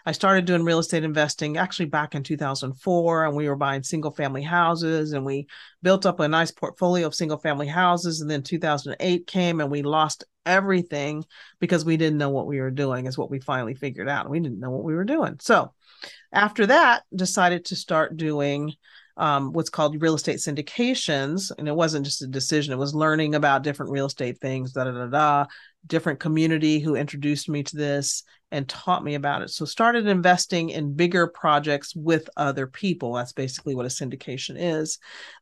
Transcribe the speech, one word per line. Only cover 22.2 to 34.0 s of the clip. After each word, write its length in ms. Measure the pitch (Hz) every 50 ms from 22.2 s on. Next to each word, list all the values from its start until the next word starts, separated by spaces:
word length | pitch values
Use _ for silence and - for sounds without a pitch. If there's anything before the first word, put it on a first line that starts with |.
a 60 | 139 131
decision, 440 | 131 135 131 - 156 151 147 147
it 60 | 127 127
was 180 | 139 143 151
learning 400 | 151 156 156 156 156 156 147 151
about 280 | 147 151 143 139 135 135
different 280 | 147 139 - 135 92
real 140 | 139 139 139
estate 340 | 139 - - 135 123 - -
things, 320 | - 131 135 131 131 127
da, 140 | 131 135 127
da, 60 | 131
da, 160 | 123 123 123 120
da, 380 | 131 147 151 147 143 143 139 - - - - - _ _ -
different 360 | - 165 160 - 170 139 -
community 580 | - 156 156 160 160 160 160 156 156 156 156 151
who 160 | 147 156 143
introduced 540 | 117 147 139 - 143 143 147 147 143 - -
me 120 | 151 147 139
to 120 | - -
this 480 | 147 147 143 143 143 139 - - - - _ _ _ _ -
and 200 | - 143 135 135
taught 340 | - - - 185 180 - -
me 120 | 147 147
about 260 | 143 139 143 143 -
it. 80 | - -
So 160 | - - 156
started 420 | - - - 226 233 240 233 208 208
investing 600 | 196 180 170 180 180 175 - - 185 170 165 165
in 260 | - 156 151 143 143
bigger 320 | 151 175 175 185 180 170 170
projects 640 | - - - 160 147 143 147 151 143 143 - - -
with 360 | 165 151 165 165 156 160 - - -
other 280 | 147 139 135 143 131
people. 460 | 131 - - - 190 165 - 135 117 120
That's 200 | 120 120 127 -
basically 420 | 143 135 131 - - - 147 135
what 100 | 127 120
a 40 | 127
syndication 640 | - -